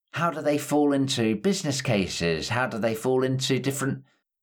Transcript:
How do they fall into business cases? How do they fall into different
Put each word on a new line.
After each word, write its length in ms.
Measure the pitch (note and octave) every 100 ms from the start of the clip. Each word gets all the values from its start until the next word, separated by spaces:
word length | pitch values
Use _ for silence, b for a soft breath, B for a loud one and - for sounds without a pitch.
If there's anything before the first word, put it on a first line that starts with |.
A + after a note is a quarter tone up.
| _
How 180 | B2+ E3+
do 100 | D3+
they 180 | D3 D3
fall 340 | - D3 D3
into 440 | C#3 C3+ B2 A2 A2
business 440 | G3 F#3+ D3+ C3+
cases? 720 | - G#2 F2+ - E2+ D#2+ -
How 160 | A#2 B2+
do 120 | A2
they 160 | A2+
fall 280 | A2 C3 B2+
into 360 | C3 C3 - C3
different 460 | C3+ C3+ C3+ C3+ b b b _